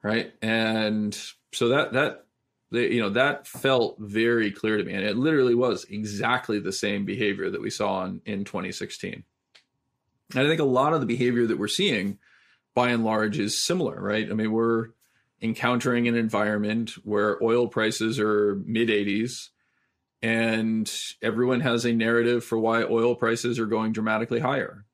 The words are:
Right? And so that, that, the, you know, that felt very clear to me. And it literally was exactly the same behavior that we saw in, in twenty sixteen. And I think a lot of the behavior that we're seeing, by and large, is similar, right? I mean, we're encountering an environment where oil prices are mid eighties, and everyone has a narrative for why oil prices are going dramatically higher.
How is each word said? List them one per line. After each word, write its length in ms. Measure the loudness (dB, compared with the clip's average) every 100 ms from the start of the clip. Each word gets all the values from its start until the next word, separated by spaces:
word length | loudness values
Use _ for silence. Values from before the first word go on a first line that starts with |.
Right? 320 | 0 -2 -2 -6
And 720 | -2 0 0 0 0 0 -2 -4 -12 -16 _
so 160 | -2 2
that, 240 | 2 2
that, 340 | 0 0 -2 _ _ _ _ _
the, 120 | -2
you 180 | 0 2
know, 80 | 0
that 380 | 2 2 0 -8
felt 500 | -4 2 2 2 -4
very 500 | -6 0 2 4 0
clear 280 | -2 -2 0
to 60 | -2
me. 80 |
And 100 | -4
it 140 | -2 0
literally 380 | 2 4 4 4
was 280 | 2 0 -6
exactly 720 | -8 -8 -4 0 0 0 -4
the 120 | -2
same 320 | -4 -2 -2
behavior 460 | -4 -2 -2 -2 -4
that 120 | -4
we 80 | -6
saw 360 | -4 -2 -2 -4
in, 160 | -8 -8
in 200 | -8 -6
twenty 260 | -6 -6
sixteen. 540 | -8 -10 -10 -10 -12 -16 _ _ -20 _ _ _ _ _ _ _
And 140 | 0 2
I 0 |
think 140 | 2
a 40 | 4
lot 280 | 4 4
of 80 | 2
the 40 | 0
behavior 420 | 2 2 2 2
that 120 | 2
we're 80 | -2
seeing, 500 | 0 0 0 -2 -6 _ _ _ _ _
by 180 | 0 2
and 120 | 2
large, 360 | 2 2 0 0
is 220 | -2 -2
similar, 400 | -2 0 -2 -4
right? 280 | -2 -2 -2
I 40 |
mean, 200 | -2 0
we're 380 | 2 2 0 -2 _ _ _ _ _
encountering 680 | -6 0 0 2 2 2 2
an 80 | 2
environment 760 | 0 0 0 0 0 -2 -4 -8
where 400 | -4 0 0 0
oil 240 | 2 2 2
prices 520 | 0 0 0 -2 0
are 360 | 0 2 2 0 -2
mid 240 | 0 2
eighties, 600 | 2 0 -2 -2 -6 -16 _ _ _ _ _ _ _
and 680 | -2 0 2 0 0 0 -2 -6 -10 -6
everyone 380 | -4 0 0 2
has 260 | 2 0 2
a 80 |
narrative 500 | 2 2 2 2 0
for 140 | 0 0
why 260 | 2 2
oil 320 | 2 2 2 2
prices 440 | 0 0 -2 -2
are 80 | 0
going 240 | 0 0
dramatically 480 | -2 0 0 0 0
higher. 460 | 0 -2 -4 -10 -20